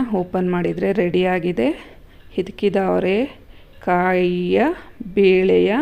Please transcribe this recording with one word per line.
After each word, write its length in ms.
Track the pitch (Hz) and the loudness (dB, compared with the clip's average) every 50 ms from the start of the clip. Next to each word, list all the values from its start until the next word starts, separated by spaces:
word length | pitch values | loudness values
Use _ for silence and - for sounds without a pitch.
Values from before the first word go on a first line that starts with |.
| 262 233 208 185 | -2 -2 -2 -4
ಓಪನ್ 300 | 180 180 - 185 185 180 180 | -4 -2 -4 -2 -2 0 -2
ಮಾಡಿದರೆ 340 | 175 170 170 165 170 196 196 196 202 180 | -2 -2 -4 -4 -2 -2 -2 0 0 -2
ರೆಡಿಯಾಗಿದೆ. 680 | 175 170 180 185 185 185 180 165 180 175 - 233 277 339 - - - - - - - - - - - - | 0 0 0 0 0 0 -2 -2 -4 -2 0 -2 -2 -2 -4 -10 -20 -20 -20 -20 -20 -20 -20 -20 -10 -8
ಹಿದಕಿದ 420 | - 180 202 - - 214 202 180 196 190 185 | -8 -8 -8 -6 -4 -2 0 0 0 0 0
ಅವರೆ 240 | 180 180 185 185 190 214 269 285 - - - - - - - - - - - | 0 0 0 0 0 -2 -2 -4 -8 -16 -20 -20 -20 -20 -20 -20 -20 -10 -4
ಕಾಯಿಯ 720 | - 180 180 180 185 185 180 180 180 180 180 180 175 185 202 233 311 370 - - - - - 226 190 180 | -2 0 0 2 2 2 0 0 0 -2 -2 -2 0 2 2 2 0 -2 -4 -10 -20 -18 -16 -16 -4 0
ಬೇಳೆಯ 580 | 202 196 185 190 185 185 190 185 180 180 190 208 269 | 4 4 6 6 4 4 4 4 4 4 2 2 0